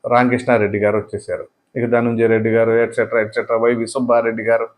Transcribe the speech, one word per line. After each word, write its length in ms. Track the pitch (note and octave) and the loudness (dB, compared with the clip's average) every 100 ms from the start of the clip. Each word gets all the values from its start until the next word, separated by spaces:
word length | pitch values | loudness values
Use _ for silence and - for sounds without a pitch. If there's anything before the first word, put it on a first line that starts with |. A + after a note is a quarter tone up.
| B2+ | 2
రామకృష్ణారెడ్డి 680 | A#2+ B2 B2 B2+ A#2 G#2 G#2 | 2 2 0 0 0 0 0
గారు 140 | G#2 G#2 | 0 0
వచ్చేశారు, 480 | G#2 G2 - F2+ - _ _ A#2+ | -4 -10 -8 -10 -10 _ _ -4
ఇక 80 | A#2 | 0
ధనంజయ 340 | A#2+ A#2+ A2+ A2+ | 0 0 0 2
రెడ్డి 240 | A2+ A2 A2+ | 2 2 2
గారు, 160 | A2+ | 2
ఎట్సెట్రా 480 | A2+ A#2 A#2+ A2+ A#2 | 2 0 -2 -2 -2
ఎట్సెట్రా, 360 | G#2+ A#2 A#2 A2+ | -2 -4 -2 0
వైవి 220 | A#2 A#2+ A2+ | 2 0 -4
సుబ్బారెడ్డి 560 | C3+ B2 A#2 A2+ A2+ | -4 0 2 2 -2
గారు 220 | G#2+ A2+ A2+ | 0 0 -2